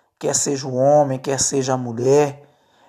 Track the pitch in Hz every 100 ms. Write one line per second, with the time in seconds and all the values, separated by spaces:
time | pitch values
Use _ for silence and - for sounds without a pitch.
0 | _ _ 147 139 - 139 139 127 139 147
1 | 139 131 143 135 - 139 131 127 120 113
2 | 127 143 147 135 - _ _ _